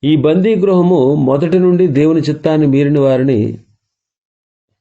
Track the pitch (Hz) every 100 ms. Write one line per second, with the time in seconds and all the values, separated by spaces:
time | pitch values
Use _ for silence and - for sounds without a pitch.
0 | 139 156 143 170 196 214 196 185 175 180
1 | 131 151 131 139 165 185 180 175 180 135
2 | 151 165 151 151 165 156 151 135 143 147
3 | 135 131 131 120 113 110 _ _ _ _
4 | _ _ _ _ _ _ _ _